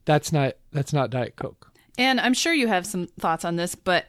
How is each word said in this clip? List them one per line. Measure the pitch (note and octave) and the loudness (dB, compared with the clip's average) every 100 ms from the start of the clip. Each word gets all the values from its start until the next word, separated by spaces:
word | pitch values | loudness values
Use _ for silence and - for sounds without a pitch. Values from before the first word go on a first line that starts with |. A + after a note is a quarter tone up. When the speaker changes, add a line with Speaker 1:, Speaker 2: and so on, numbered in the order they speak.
| - | 0
Speaker 1:
"That's | D3+ - | 2 2
not, | D#3 C3+ - - | 0 0 -2 -8
that's | C#3+ C3+ | -6 -2
not | D3 B2 | 0 0
Diet | B2+ A#2 - | -2 -6 -6
Coke." | - - - _ _ - | -12 -12 -20 _ _ 0
Speaker 2:
And | B3+ B3+ | 2 2
I'm | A#3+ | 2
sure | B3+ E4 | 2 2
you | E4 A#3 | 2 2
have | F#3+ F#3 | 0 0
some | F#3 F3 - | -6 -6 -4
thoughts | F#3 E3 F3 | -2 -2 -2
on | E3+ | -2
this, | F3 - | -4 -4
but | - F3 | 0 0